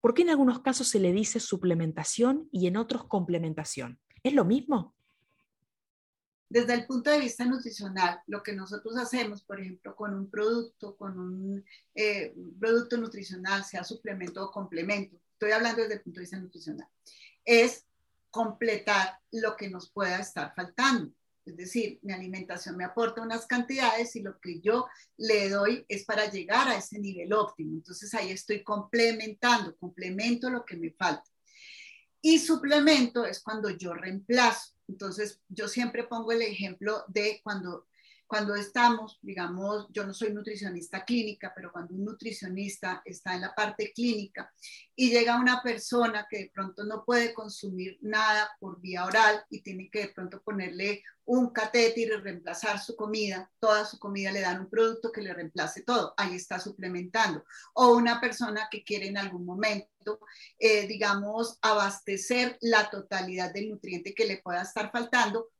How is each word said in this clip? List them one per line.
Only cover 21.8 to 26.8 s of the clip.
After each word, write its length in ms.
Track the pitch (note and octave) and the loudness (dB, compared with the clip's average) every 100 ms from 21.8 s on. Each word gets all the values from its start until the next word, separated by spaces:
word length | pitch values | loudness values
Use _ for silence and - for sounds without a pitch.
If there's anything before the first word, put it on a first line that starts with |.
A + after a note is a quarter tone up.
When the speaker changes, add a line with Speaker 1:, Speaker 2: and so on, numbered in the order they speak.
| G#3 - | -2 -6
Speaker 2:
mi 100 | G3+ | -10
alimentación 640 | F#3 F#3 F#3+ F3+ F3 F3+ F3+ | -8 -8 -10 -8 -10 -8 -8
me 80 | F3+ | -4
aporta 360 | - A3+ A#3 | 0 0 -2
unas 260 | A3+ A3+ - | -6 -6 0
cantidades 680 | B3 A#3+ C4+ A#3+ A3+ A#3 A3+ | 0 2 2 2 2 -2 -6
y 60 | |
lo 180 | G3 - | -10 -10
que 220 | F3+ E3+ | -10 -2
yo 260 | F#3+ A#3 A#3+ - _ - | 2 2 0 -10 _ -8
le 320 | A3 G#3+ G3 | 2 2 4
doy 360 | G3+ G#3 A#3+ - | 2 2 0 -4
es 160 | G3+ - | -8 -2
para 260 | G#3 G#3 | 0 0
llegar 380 | G3 F3 A#3 C4+ | -2 2 2 4
a 80 | |
ese 220 | G3+ | 0